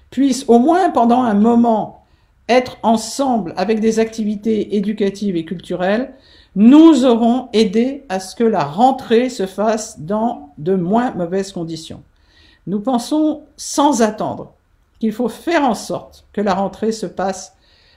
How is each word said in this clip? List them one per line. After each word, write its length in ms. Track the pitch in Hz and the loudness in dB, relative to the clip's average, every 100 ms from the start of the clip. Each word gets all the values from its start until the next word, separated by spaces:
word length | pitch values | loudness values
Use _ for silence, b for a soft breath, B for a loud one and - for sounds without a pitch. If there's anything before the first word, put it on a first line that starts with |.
| b | b
puissent 340 | - 277 247 - | -2 0 0 4
au 140 | 233 | 4
moins 300 | 262 349 349 | 4 2 2
pendant 320 | 277 233 247 | 2 2 2
un 120 | 247 | 2
moment 720 | 202 226 233 233 214 170 - _ _ _ _ - | 2 4 4 4 0 -4 -12 _ _ _ _ 0
être 300 | 247 247 - | 0 0 -2
ensemble 680 | 214 220 - - 269 233 165 - | 0 0 -2 -4 0 0 -2 -4
avec 240 | 196 220 | -2 0
des 180 | 220 220 | 0 0
activités 800 | 226 226 208 214 226 220 - 214 | -2 -2 -6 -4 -2 -2 -2 -2
éducatives 580 | 208 214 196 196 202 | -2 -2 -4 -2 -4
et 100 | 170 | -4
culturelles, 680 | 160 175 - 180 185 214 269 B B B B | -6 -10 -8 -4 -2 -2 -4 B B B B
nous 500 | 190 226 294 320 277 | 4 8 10 8 6
aurons 440 | 254 226 233 254 247 | 4 2 2 -2 -2
aidé 520 | 214 214 220 254 277 - | 0 2 0 -2 -4 -8
à 120 | 190 | -8
ce 160 | - - | -8 -2
que 80 | |
la 180 | 226 196 | 0 0
rentrée 680 | 143 160 254 262 - 233 254 | -2 2 2 2 0 0 0
se 180 | 247 190 | -4 -8
fasse 520 | 196 214 220 - - | -4 -4 -4 -6 -14
dans 520 | 151 214 233 - - - | -8 -4 -4 -6 -14 -10
de 200 | 151 190 | -4 -2
moins 360 | 170 220 247 | 0 -2 -2
mauvaises 360 | - 175 190 196 | -4 -6 -6 -6
conditions. 540 | - 165 160 - - - b b b b b - | -8 -10 -10 -14 -18 -20 b b b b b -8
Nous 100 | 202 | -6
pensons, 640 | 208 247 - 302 311 302 - - | -2 -4 -2 0 0 -2 -12 -18
sans 460 | - - 285 233 | -8 0 2 2
attendre, 500 | 214 214 160 110 - _ _ _ _ - | 0 -2 -8 -8 -14 _ _ _ _ -6
qu'il 140 | 220 | -4
faut 160 | 208 233 | -2 -6
faire 340 | - - 339 | -6 -2 0
en 120 | 269 | 0
sorte 500 | 202 - 151 - - _ | -2 -6 -10 -10 -20 _
que 80 | - | -6
la 140 | 202 | -2
rentrée 360 | 185 196 - 220 | -2 -4 -4 -6
se 140 | 220 | -4
passe 500 | 175 - 190 190 - _ b b b | -8 -6 -6 -6 -14 _ b b b